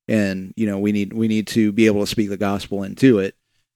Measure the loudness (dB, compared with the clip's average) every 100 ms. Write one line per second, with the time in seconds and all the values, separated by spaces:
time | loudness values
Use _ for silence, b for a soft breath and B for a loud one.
0 | -4 0 0 -4 -8 -4 -2 0 0 0
1 | -2 -2 0 0 -2 0 2 4 4 4
2 | 0 -2 -4 -2 -4 -4 -6 -8 -8 2
3 | 4 4 0 -6 _ _ _